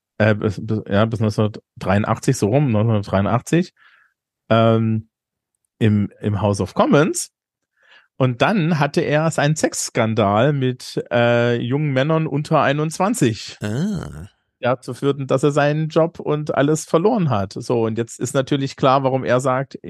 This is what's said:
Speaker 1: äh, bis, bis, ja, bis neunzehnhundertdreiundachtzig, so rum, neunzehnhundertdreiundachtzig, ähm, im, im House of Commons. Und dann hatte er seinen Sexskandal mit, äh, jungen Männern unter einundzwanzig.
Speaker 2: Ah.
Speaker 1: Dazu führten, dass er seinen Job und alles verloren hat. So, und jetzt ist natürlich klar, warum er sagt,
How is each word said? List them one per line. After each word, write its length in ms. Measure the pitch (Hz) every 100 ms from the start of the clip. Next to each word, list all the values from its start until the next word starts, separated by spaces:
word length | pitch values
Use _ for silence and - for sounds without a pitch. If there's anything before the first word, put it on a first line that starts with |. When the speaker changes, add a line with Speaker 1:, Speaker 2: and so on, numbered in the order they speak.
| _ -
Speaker 1:
äh, 160 | 107
bis, 260 | 104 107 92 110
bis, 160 | 107 -
ja, 180 | 101 113
bis 140 | 107
neunzehnhundertdreiundachtzig, 1160 | 107 107 104 - - - 92 98 - - - 131
so 100 | 101
rum, 240 | 135 143
neunzehnhundertdreiundachtzig, 1000 | 107 113 107 101 95 101 120 - 165 180 _ _ _ _ _ _ _ -
ähm, 600 | 113 113 113 113 110 - _ _ _ _ _ _ -
im, 320 | 110 104 98 -
im 220 | 107 101
House 200 | 104 98
of 120 | 92
Commons. 560 | - 285 151 185 349 - _ _ _ _ _ _ - _ -
Und 240 | 127 117
dann 380 | 139 214 156 151
hatte 220 | 147 175
er 280 | 127 151 160
seinen 260 | 156 143 156
Sexskandal 960 | - - - 131 110 110 98 104 139
mit, 480 | 139 127 123 - - -
äh, 460 | 120 120 120 120 120
jungen 360 | 123 139 151
Männern 320 | 131 147 160 156
unter 360 | 143 151 156
einundzwanzig. 960 | 120 147 160 - 190 - 127 110 - -
Speaker 2:
Ah. 680 | 104 117 202 190 73 71 95 _ _ _
Speaker 1:
Dazu 360 | 123 131 - 123
führten, 320 | 139 139 131
dass 160 | 135
er 80 | 147
seinen 360 | 147 147 151 156
Job 300 | 165 165 -
und 360 | - 151 151 -
alles 300 | 143 156 -
verloren 440 | 165 208 233 160
hat. 240 | 107 98
So, 320 | - 127 120 113
und 140 | 110
jetzt 200 | 117 -
ist 140 | 127
natürlich 420 | 139 131 139 135 -
klar, 280 | 143 135
warum 200 | 135 131
er 160 | - 123
sagt, 380 | 131 127 139 - -